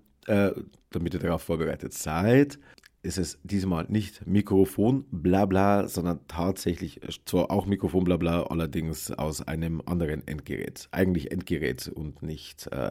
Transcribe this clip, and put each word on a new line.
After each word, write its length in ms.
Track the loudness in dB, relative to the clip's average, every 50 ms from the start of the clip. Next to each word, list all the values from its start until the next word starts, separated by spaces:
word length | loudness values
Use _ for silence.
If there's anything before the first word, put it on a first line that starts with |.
| _ _ _ _ -2
äh, 260 | 2 4 4 4 4 2 -2 -8 -14 -18 _ _ _
damit 240 | -4 -4 -2 -2 -2
ihr 60 | -2
darauf 220 | 0 0 0 -2 -2
vorbereitet 500 | -2 -2 0 0 -2 -4 -4 -8 -10 -8
seid, 640 | -8 -4 -2 0 2 4 6 8 6 6 4 0 -10 -20 -20 -20 _ -20 -20 _ _ -8
ist 160 | -6 -2 -2
es 200 | -4 -4 -6 -10 -8
diesmal 420 | -2 -2 0 0 0 0 0 0
nicht 380 | 0 0 0 0 -2 -8 -10 -2
Mikrofon, 800 | 2 2 2 4 4 6 6 6 6 4 2 2 4 4 2 0 -4
bla 340 | -4 0 2 4 4 4 4
bla, 420 | 4 4 4 4 4 4 4 2
sondern 340 | 0 -2 -2 -2 -2 -2 -4 -6
tatsächlich, 760 | -10 -6 -2 -2 -2 -2 -2 -2 -2 -2 -2 -4 -10 -10 -10 -12
äh, 60 | -12 -12 -12 -6
zwar 280 | 0 0 2 2 2
auch 160 | 2 0 2
Mikrofon, 360 | 0 0 0 0 0 2 2 4
bla 140 | 4 2
bla, 240 | 2 2 0 0 0 -2
allerdings 680 | -2 -2 -2 -2 -2 -2 -4 -4 -4 -6 -6 -8 -8
aus 360 | -6 -4 -4 -4 -4 -6 -6
einem 340 | -6 -4 -4 -2 -2 -4 -4 -4
anderen 420 | -2 -2 0 0 0 -2 -4 -6
Endgerät. 640 | -8 -8 -8 -8 -6 -6 -6 -6 -8 -10 -14 -14 -4
Eigentlich 400 | 0 2 2 4 2 0 -2 -4
Endgerät 560 | -6 -6 -4 -2 -2 -2 -2 -2 -4 -4 -8
und 340 | -12 -10 -8 -10 -10 -10 -10
nicht, 460 | -10 -10 -10 -10 -12 -18 -18 -16 -14 -10 -6
äh, 160 | -4 -4 -4